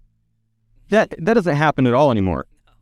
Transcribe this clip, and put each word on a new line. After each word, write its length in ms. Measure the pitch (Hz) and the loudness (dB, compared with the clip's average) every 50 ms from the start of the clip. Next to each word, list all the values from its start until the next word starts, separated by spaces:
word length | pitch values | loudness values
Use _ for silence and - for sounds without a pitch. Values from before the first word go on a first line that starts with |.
| _ _ _ _ _ _ _ _ _ _ _ _ _ _ _ _ _ - | _ _ _ _ _ _ _ _ _ _ _ _ _ _ _ _ _ -2
that, 260 | 196 214 180 - - - | 0 0 0 -2 -6 -6
that 140 | 165 180 226 | -4 0 0
doesn't 240 | 233 175 175 143 143 | 0 0 0 0 0
happen 280 | 156 151 - - 131 | 0 0 0 0 0
at 80 | 123 117 | 0 2
all 180 | 127 151 143 | 2 2 2
anymore. 360 | 117 107 98 92 80 65 - - _ _ _ _ _ _ | 2 0 -2 -2 -4 -6 -8 -12 _ _ _ _ _ _